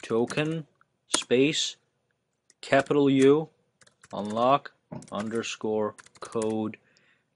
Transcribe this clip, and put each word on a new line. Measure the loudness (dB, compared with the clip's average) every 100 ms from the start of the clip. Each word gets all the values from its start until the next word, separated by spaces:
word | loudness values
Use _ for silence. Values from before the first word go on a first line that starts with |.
token | -4 -2 0 -2 -4 -6 -12 _ _ _ -4
space | -4 0 2 2 0 -6 -8 _ _ _ _ _ _ _ _
capital | 0 2 4 2 4
U | 6 6 4 0 _ _ _ _ _ -14
unlock | -10 -6 0 2 2 -2 _ -18 -18 -12
underscore | -8 -6 -6 -8 -6 -4 -2 -4 -8 -20 -20
code | -10 -4 -4 -2 -6 -8 _ _ _ _ _